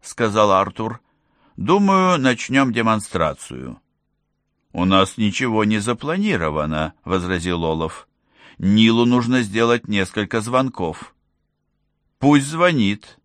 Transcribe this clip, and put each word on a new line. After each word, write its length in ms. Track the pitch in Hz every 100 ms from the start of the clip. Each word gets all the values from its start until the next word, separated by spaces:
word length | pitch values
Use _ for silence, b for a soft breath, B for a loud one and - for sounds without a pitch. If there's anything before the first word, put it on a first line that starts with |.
сказал 500 | - - 113 104 104
Артур, — 480 | 95 98 - 110 117 _ _ _ _ _ -
«думаю, 640 | 98 190 196 190 185 175
начнем 540 | 131 120 - 135 135
демонстрацию». 1040 | 113 113 110 - 90 78 69 - 64 64 - _ _ _ _ _ _ _ _ _
«У 100 | 85 92
нас 320 | 95 95 -
ничего 460 | 107 92 127 110
не 160 | 107 107
запланировано», — 1120 | 104 117 143 180 208 127 78 76 76 78 78 _ -
возразил 580 | 92 90 90 87 87
Олаф. 440 | 82 80 80 - - _ b b b b
«Нилу 480 | 92 107 110 113 120
нужно 360 | 123 117 127
сделать 460 | 110 107 117 120 -
несколько 540 | 104 92 - 101 113
звонков». 720 | 107 127 131 - 85 - - _ _ _ _ _ _ _ _ _ _ _
«Пусть 280 | 135 147 139
звонит. 720 | 160 180 151 101 208 - _